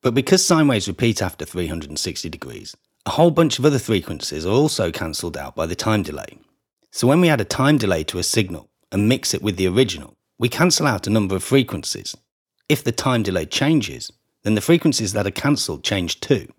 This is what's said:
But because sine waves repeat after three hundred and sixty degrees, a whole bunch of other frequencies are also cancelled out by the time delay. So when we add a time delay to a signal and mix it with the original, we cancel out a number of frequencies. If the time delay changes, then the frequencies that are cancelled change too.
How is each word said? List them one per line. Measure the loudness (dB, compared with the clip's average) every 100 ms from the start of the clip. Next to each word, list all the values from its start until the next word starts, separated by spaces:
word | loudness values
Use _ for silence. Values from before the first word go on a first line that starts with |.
| 0
But |
because | 0 4 2 4
sine | 4 4
waves | 2 -2
repeat | 0 0 0
after | -4 -6
three | -10 -6 -6
hundred | -6 -8
and | -8
sixty | -8 -8 -10
degrees, | -12 -14 -14 -18 -20 _ _ -6
a |
whole | 4 4
bunch | 4 2 4
of |
other | 2 2
frequencies | 0 -2 -2 -10 -8 -6 0
are |
also | 2 2 0 -4
cancelled | -4 -6 -6 -8 -8
out | -12 -6
by | -6
the |
time | -4 0 0
delay. | -2 -8 -14 -18 _ _ _ _ _
So | 0 4
when | 6
we | 4
add | 4
a |
time | 0 0 4 4
delay | 2 0
to | -2 -4
a |
signal | 0 0 0 -6 -12 _ _
and | 0 2
mix | 2 0
it | -2
with | -2 0
the | 0
original, | 2 2 -2 -14 _ _ _
we | -2
cancel | 2 2 4 2
out | 0 0
a |
number | 0 2
of | -2
frequencies. | 2 2 2 -4 -8 -10 -10 -16 _ _ _ _ _
If | -2
the | 0
time | -2 0 0
delay | 0 -2 -4
changes, | -2 2 2 0 -8 -16 _ _ _
then | -2
the | -2
frequencies | 2 4 4 0 -2
that | -2 -4
are |
cancelled | -2 -2 -2 -2 -6
change | -4 -2 -2 -6
too. | 0 0 0